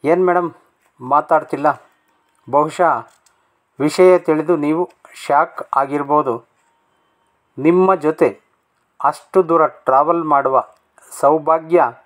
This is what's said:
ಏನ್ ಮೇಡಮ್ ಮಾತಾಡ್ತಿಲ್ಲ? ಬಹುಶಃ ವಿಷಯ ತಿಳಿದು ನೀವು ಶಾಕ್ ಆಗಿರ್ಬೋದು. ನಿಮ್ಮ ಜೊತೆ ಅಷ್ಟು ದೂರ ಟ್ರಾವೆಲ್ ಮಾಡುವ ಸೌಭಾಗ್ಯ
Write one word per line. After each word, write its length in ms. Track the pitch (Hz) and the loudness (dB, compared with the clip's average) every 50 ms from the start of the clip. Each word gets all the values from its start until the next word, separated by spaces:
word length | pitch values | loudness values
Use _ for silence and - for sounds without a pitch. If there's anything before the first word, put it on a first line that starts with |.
| - | 0
ಏನ್ 220 | 143 170 180 185 | 0 0 2 2
ಮೇಡಮ್ 240 | 180 175 180 175 160 - _ _ _ _ _ _ _ _ _ | 0 0 0 -2 -4 -12 _ _ _ _ _ _ _ _ _
ಮಾತಾಡ್ತಿಲ್ಲ? 880 | 123 127 139 147 151 - 165 156 151 - - 139 143 226 - - _ _ _ _ _ _ _ _ _ _ _ _ _ - | -4 -2 -2 -2 0 0 0 0 0 -4 -10 -2 -2 -2 -2 -4 _ _ _ _ _ _ _ _ _ _ _ _ _ -2
ಬಹುಶಃ 600 | 123 143 151 160 - - 175 160 139 117 113 _ _ _ _ _ _ _ _ _ _ _ _ _ _ - | 0 0 0 0 -2 -2 -2 0 0 -4 -8 _ _ _ _ _ _ _ _ _ _ _ _ _ _ -4
ವಿಷಯ 380 | 139 151 - - 180 185 185 170 | -4 -4 2 4 4 6 6 4
ತಿಳಿದು 380 | 175 - 156 151 156 160 180 | 2 -2 -2 -2 0 -2 -2
ನೀವು 340 | 151 147 147 156 165 180 - _ _ _ - - | -2 0 -2 -2 -2 -4 -8 _ _ _ -20 -20
ಶಾಕ್ 640 | - - - 143 147 165 - - - - _ - 135 | -16 -4 0 0 0 0 -2 -6 -16 -12 _ -4 -4
ಆಗಿರ್ಬೋದು. 680 | 139 135 143 147 143 139 147 151 143 131 117 123 _ _ _ _ _ _ _ _ _ _ _ _ _ _ _ _ _ _ _ _ _ _ _ - | -4 -2 -4 -8 -4 -2 -2 0 0 -2 -6 -6 _ _ _ _ _ _ _ _ _ _ _ _ _ _ _ _ _ _ _ _ _ _ _ -2
ನಿಮ್ಮ 360 | 135 160 175 185 185 190 190 | 0 2 2 4 2 2 0
ಜೊತೆ 480 | 170 147 151 156 - 160 123 - _ _ _ _ _ _ _ _ _ _ _ _ _ - | 0 -2 -4 0 2 0 0 0 _ _ _ _ _ _ _ _ _ _ _ _ _ -4
ಅಷ್ಟು 440 | 143 147 - - _ - 190 180 160 | -4 -4 -4 -18 _ -2 -2 0 2
ದೂರ 180 | 165 165 156 | 2 2 2
ಟ್ರಾವೆಲ್ 580 | 143 - - _ - 131 135 151 160 170 170 165 | 0 -2 -6 _ 0 2 2 2 2 0 -2 0
ಮಾಡುವ 400 | 156 147 139 135 135 135 123 - - _ _ _ _ _ _ _ - | 0 -2 0 0 0 0 0 -2 -4 _ _ _ _ _ _ _ -20
ಸೌಭಾಗ್ಯ 840 | - - - 139 156 160 151 156 160 165 160 160 170 170 143 120 117 - _ | -8 -2 0 0 0 0 0 -2 -2 -2 0 0 0 2 2 0 -4 -12 _